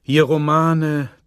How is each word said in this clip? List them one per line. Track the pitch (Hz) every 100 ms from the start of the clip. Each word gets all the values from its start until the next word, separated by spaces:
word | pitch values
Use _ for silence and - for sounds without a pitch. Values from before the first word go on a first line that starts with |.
Hier | - 147
Romane, | 139 156 147 160 165 160 156 147 131 -